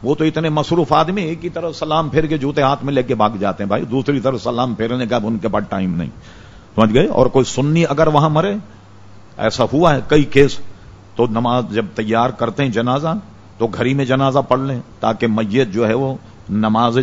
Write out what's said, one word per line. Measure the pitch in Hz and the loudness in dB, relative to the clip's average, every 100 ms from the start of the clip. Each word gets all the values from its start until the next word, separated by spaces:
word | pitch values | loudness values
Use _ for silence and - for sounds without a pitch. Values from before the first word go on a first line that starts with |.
وہ | 113 151 | -2 0
تو | |
اتنے | 160 156 160 | 0 0 -2
مصروف | 151 147 170 160 | -2 0 0 4
آدمی، | 156 160 196 | 2 2 -2
ایک | 165 160 165 | -4 -6 -8
ہی | |
طرف | 165 165 147 | -6 -8 -6
سلام | 156 156 151 | -2 0 0
پھیر | 139 156 | 0 0
کے | 156 | -2
جوتے | 135 147 | -2 0
ہاتھ | 135 139 135 | 0 0 0
میں | |
لے | 139 | -2
کے | 120 117 | 0 0
بھاگ | 107 107 | 0 0
جاتے | 98 92 | -4 -2
ہیں | 101 | -2
بھائی، | 107 120 | -2 -2
دوسری | 131 131 139 | -4 -2 0
طرف | 120 127 | 0 -2
سلام | 117 120 127 | -4 -2 -2
پھیرنے | 104 113 123 120 | -2 -4 -2 -2
کا | 120 | -2
اب | 107 | -2
ان | 113 | -4
کے | 110 | -2
پاس | 104 104 | -4 -4
ٹائم | 98 92 85 | -4 -2 -2
نہیں، | 76 - - - - - - - | -6 -10 -20 -20 -20 -20 -10 0
سمجھ | 110 | 4
گئے؟ | 113 208 | 4 2
اور | - 127 | 2 4
کوئی | 135 123 | 4 0
سنی | - 143 165 165 | 0 0 2 2
اگر | 147 160 | 2 2
وہاں | 147 156 | 4 2
مرے، | 151 185 208 - - - - - - - - | 2 0 -4 -10 -20 -20 -20 -20 -20 -20 -4
ایسا | 110 - 117 | -4 0 0
ہوا | 143 170 139 | 4 4 2
ہے | - | 4
کئی | 151 | 4
کیس، | 131 139 139 - - - - - - - | 4 4 4 2 -8 -12 -20 -20 -14 -2
تو | 120 | 0
نماز | 110 120 123 104 | 0 0 0 0
جب | 104 104 - | -4 -4 -6
تیار | 110 113 123 | 0 2 2
کرتے | 113 117 110 | 0 -4 0
ہیں | 139 | 0
جنازہ | 107 120 135 160 202 - - - - | 0 0 0 -2 -4 -8 -20 -20 -4
تو | 113 | -4
گھر | - 120 | 0 0
ہی | |
میں | 139 127 | 0 0
جنازہ | 131 135 135 - | 2 2 2 2
پڑھ | 127 | 0
لیں | 135 123 - - | 0 -6 -10 -4
تاکہ | 110 110 117 | -4 0 0
میت | 107 110 117 123 | 0 0 0 0
جو | 98 113 | 0 0
ہے | |
وہ | 117 135 131 - - - | 0 -2 -6 -14 -20 -6
نماز | 101 110 107 120 117 | -2 0 2 2 0